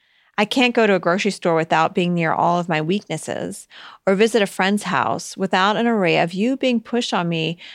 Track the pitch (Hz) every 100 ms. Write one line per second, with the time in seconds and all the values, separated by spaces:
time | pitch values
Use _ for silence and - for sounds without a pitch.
0 | _ _ _ - 214 269 247 240 214 190
1 | 175 185 202 - 180 160 160 160 160 -
2 | 175 175 160 - 170 175 175 156 156 202
3 | - 160 - - 175 202 - - - -
4 | - 196 226 226 196 - 190 202 185 151
5 | 113 170 - - 190 190 196 214 233 220
6 | 175 156 165 185 226 269 254 233 - 233
7 | 240 202 170 165 160 170 -